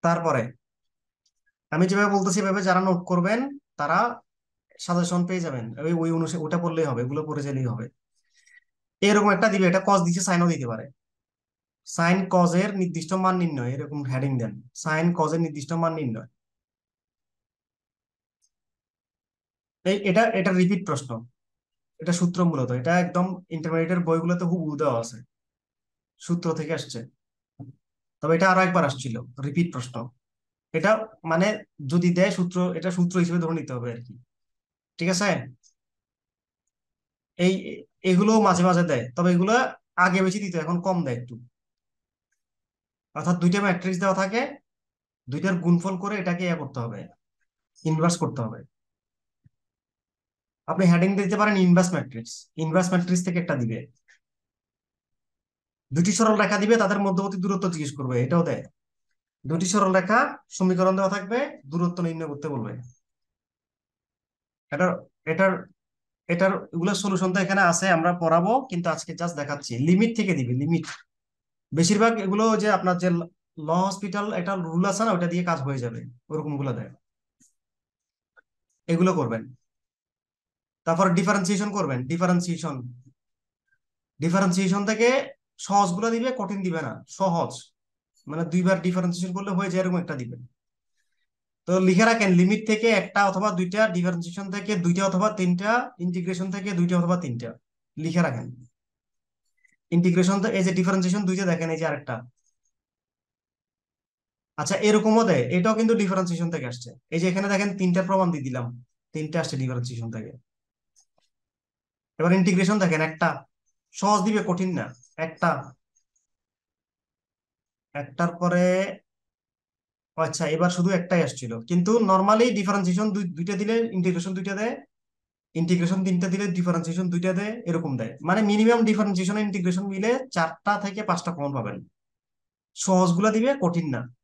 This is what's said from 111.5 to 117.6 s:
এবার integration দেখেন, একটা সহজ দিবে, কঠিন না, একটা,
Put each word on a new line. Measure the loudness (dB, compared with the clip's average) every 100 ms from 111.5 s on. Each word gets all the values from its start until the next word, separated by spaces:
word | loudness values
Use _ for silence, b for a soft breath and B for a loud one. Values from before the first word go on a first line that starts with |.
| _ _ _ _ _ _ _
এবার | 2 4
integration | 4 4 2 2
দেখেন, | 2 2
একটা | -2 0 0 -2 -12 _ _ _ _ -4
সহজ | 2 2 2
দিবে, | 0 -2
কঠিন | -2 -2 -4
না, | -6 -12 _ -10 -10
একটা, | -2 0 0 -6 -18 _ _ _ _ _ _ _ _ _ _ _ _ _ _ _ _ _ _